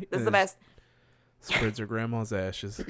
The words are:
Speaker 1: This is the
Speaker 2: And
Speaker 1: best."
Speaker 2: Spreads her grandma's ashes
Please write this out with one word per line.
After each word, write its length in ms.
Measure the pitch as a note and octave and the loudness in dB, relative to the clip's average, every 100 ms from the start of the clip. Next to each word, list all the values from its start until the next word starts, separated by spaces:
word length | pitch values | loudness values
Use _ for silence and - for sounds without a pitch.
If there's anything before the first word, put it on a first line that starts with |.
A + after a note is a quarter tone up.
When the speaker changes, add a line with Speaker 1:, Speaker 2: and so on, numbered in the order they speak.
| - | -2
Speaker 1:
This 80 | F3+ | -2
is 40 | |
the 40 | A3+ | 4
Speaker 2:
And 40 | |
Speaker 1:
best." 240 | G3+ G3 - _ - - _ _ _ _ _ | 4 4 0 _ -20 -20 _ _ _ _ _
Speaker 2:
Spreads 360 | - - A2+ G#2 | -2 0 2 0
her 80 | G#2 | -2
grandma's 460 | A2 A2+ A#2 G#2+ | -2 0 -2 -2
ashes 480 | G2 F#2+ - G2+ - | -2 -2 -4 -8 -8